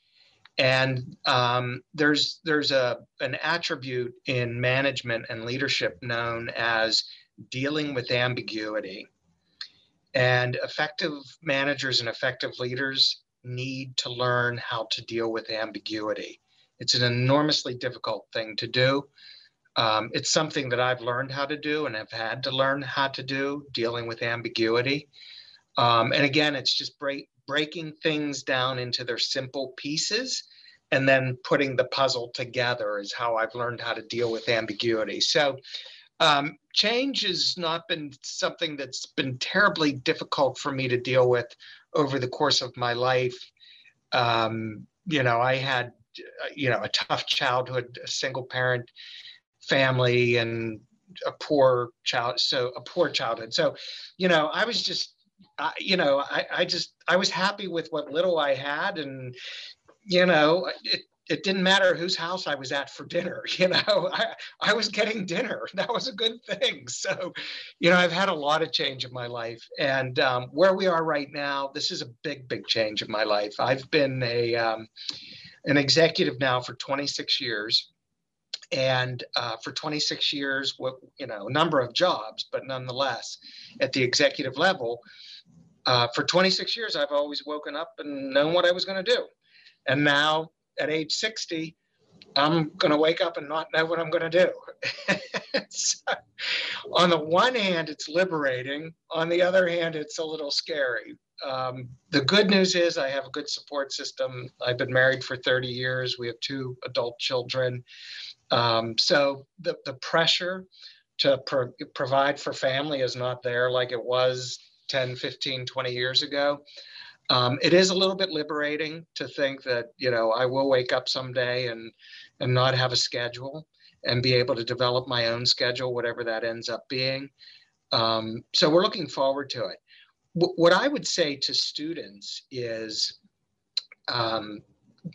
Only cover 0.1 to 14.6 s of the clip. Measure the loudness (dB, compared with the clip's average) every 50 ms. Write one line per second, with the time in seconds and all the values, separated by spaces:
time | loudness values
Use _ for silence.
0.1 | _ _ _ _ _ _ _ -10 _ 2 4 4 4 4 4 2 0 -2 -4 -8
1.1 | -14 -6 _ 2 2 4 4 4 2 2 0 -2 -6 -8 -10 _ -2 2 4 4
2.1 | 4 4 2 -2 -4 -6 _ 0 0 0 2 2 2 2 2 2 0 -4 -8 _
3.1 | _ _ -6 -4 -4 -4 -2 -2 -2 -2 -2 -4 -6 -6 -6 -6 -4 -4 -4 -4
4.1 | -8 -10 _ -2 -2 0 -2 -2 -2 -2 0 2 2 2 2 0 -2 -2 -4 -4
5.1 | -4 -4 -4 -8 -10 -10 -8 -8 -4 -4 -2 -2 -2 0 -2 -2 -4 -6 -6 -4
6.1 | -4 -2 -2 -4 -4 -6 -6 -8 -6 -2 -2 0 2 2 2 2 2 0 -2 -2
7.1 | -10 -20 -20 _ _ -20 -16 -10 -6 -4 -2 -2 -2 -2 -2 -2 -4 -4 -2 0
8.1 | 0 2 2 0 0 -2 -6 -6 -6 -6 -6 -4 -4 -6 -6 -6 -10 -12 -14 -16
9.1 | _ _ _ _ _ _ _ _ _ _ -18 -18 _ _ _ _ _ _ _ _
10.1 | 0 2 4 4 4 4 2 0 -2 -4 -6 -6 -2 -2 -4 -4 -2 -4 -4 -4
11.1 | -4 -6 -12 -16 -20 _ -4 -2 0 0 0 0 0 -2 -2 0 0 0 0 -2
12.1 | -4 -2 -2 -4 -2 -4 -6 -8 -6 -6 -6 -6 -4 -4 -4 -4 0 2 2 0
13.1 | 0 -4 _ _ _ _ _ -10 -8 -6 -6 -6 -8 -8 -10 -8 -8 -8 -8 -6
14.1 | -4 -2 0 2 2 2 2 0 -2 -4